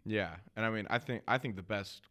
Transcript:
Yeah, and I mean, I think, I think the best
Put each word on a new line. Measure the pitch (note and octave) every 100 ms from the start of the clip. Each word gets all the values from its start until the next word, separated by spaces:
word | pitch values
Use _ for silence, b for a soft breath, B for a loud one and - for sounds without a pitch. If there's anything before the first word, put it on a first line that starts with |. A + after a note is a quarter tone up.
| A2
Yeah, | G#2+ F2 F2 - A2
and | A2+
I |
mean, | A2 G2+
I | A#2+
think, | - A#2+ -
I | B2+
think | B2+ F#2+
the |
best | F2+ G#2 G2 - -